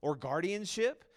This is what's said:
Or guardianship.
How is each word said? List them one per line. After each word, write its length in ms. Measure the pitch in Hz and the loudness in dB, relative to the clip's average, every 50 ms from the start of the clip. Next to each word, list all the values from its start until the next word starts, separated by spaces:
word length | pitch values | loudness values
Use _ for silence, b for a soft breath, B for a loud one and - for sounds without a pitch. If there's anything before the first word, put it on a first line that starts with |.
Or 140 | - 147 147 | -2 -2 -2
guardianship. 920 | 127 139 131 139 160 170 190 202 208 214 - - 220 226 254 302 - - _ b | 0 0 -2 0 2 2 0 0 -2 -4 -4 0 2 2 2 0 -2 -14 _ b